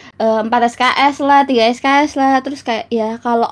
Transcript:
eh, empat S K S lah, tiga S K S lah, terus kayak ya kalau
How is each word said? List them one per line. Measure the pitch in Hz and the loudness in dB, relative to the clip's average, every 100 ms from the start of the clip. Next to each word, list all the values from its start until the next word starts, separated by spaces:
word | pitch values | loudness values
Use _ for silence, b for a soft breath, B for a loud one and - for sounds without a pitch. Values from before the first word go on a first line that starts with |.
| B - | B -4
eh, | 220 220 | -2 0
empat | 220 240 233 | 0 0 0
S | - | 0
K | 254 - 277 | 0 2 0
S | 277 | 0
lah, | 277 285 269 | 2 2 4
tiga | 247 220 | 2 2
S | 247 | 0
K | 277 277 | 0 2
S | 294 277 | 0 0
lah, | 269 269 | 0 0
terus | 269 285 | -2 -10
kayak | - 220 - | -6 -8 -4
ya | 233 220 233 | -4 -4 -6
kalau | 247 233 233 | -2 -2 2